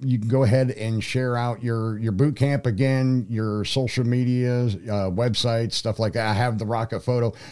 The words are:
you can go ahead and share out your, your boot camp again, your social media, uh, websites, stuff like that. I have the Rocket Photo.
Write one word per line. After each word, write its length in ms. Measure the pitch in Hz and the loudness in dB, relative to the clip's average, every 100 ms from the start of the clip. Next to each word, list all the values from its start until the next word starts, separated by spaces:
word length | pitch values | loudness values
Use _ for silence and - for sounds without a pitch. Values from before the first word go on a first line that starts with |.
you 180 | 135 123 | 0 0
can 80 | 110 | 2
go 160 | 131 | 2
ahead 260 | 123 131 127 | 4 4 2
and 340 | 110 110 110 | -2 -2 -2
share 320 | - 127 127 120 | -2 -2 0 0
out 280 | 120 113 | -2 -2
your, 340 | 120 113 113 107 | -2 -2 -2 -2
your 140 | 110 | 0
boot 240 | 95 147 131 | 2 2 2
camp 320 | 139 143 127 | 2 2 0
again, 580 | 104 135 131 131 127 101 | 2 2 2 2 2 0
your 380 | 110 107 104 101 | -2 -2 -2 -2
social 380 | 135 127 - | 0 -2 0
media, 640 | 120 123 123 123 123 123 120 | 0 2 2 2 2 0 0
uh, 440 | 95 107 104 95 | -2 -2 -2 0
websites, 640 | 90 120 104 120 117 113 | 0 0 0 0 0 0
stuff 240 | - 113 104 | -2 -4 -2
like 160 | 110 | -2
that. 140 | 117 110 | 0 0
I 60 | |
have 260 | 104 123 107 | 0 0 -2
the 80 | 107 | -2
Rocket 320 | 117 113 104 | -2 -2 -4
Photo. 340 | - 123 117 - - | -2 0 0 -4 -12